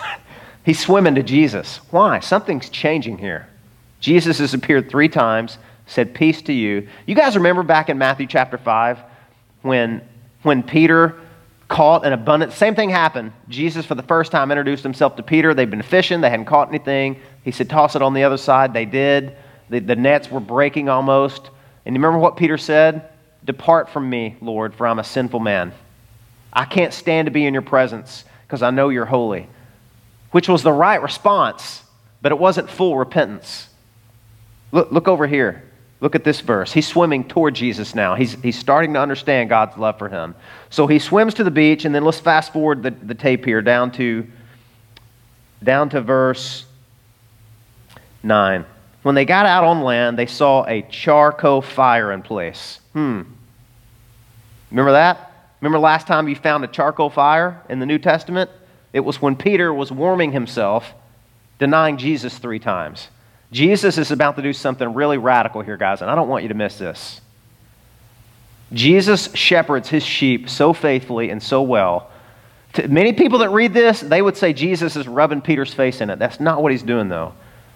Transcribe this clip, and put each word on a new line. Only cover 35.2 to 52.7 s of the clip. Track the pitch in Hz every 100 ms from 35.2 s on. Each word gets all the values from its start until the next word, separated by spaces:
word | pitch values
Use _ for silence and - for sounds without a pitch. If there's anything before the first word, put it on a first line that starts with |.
| 147
here. | 143 113 85 - _ _ -
Look | 147 170
at |
this | 151 147
verse. | - 104 92
He's | 156 151
swimming | 165 170 139 127
toward | - 156 123
Jesus | 120 104 104
now. | 117 95 98
He's, | 123 110
he's | 127 113
starting | - 147 165
to | 147
understand | 143 135 - 135 113
God's | 113 110 -
love | 110 104
for | 104
him. | 95 82 87 - - -
So | - 143
he | 151
swims | - 202 220
to | 220
the | 196
beach, | 147 151 156
and | 160
then | 147 151
let's | 156
fast | 170 156 156
forward | 160 156 139
the, | 123
the | 120 104 117
tape | 139 127
here | 127 110
down | 110 120 123
to, | 123 123 113 117 - - _ _ _ _ - _ _ _ _ _ -
down | 107 139 147
to | 143
verse | 113 131 131 127 - - - _ _ _ _ _ _ _ _ _ _ _ _ - _ _
nine. | 107 107 98 95 - - _ _
When | 139 139
they | 135
got | 185 202
out | 180
on | 165 170
land, | 131 120 120 117
they | 120
saw | - 143 135 -
a | 113
charcoal | - - - 147 147 147 147 135
fire | 131 - 131 117 104
in | 98
place. | - 104 85 - -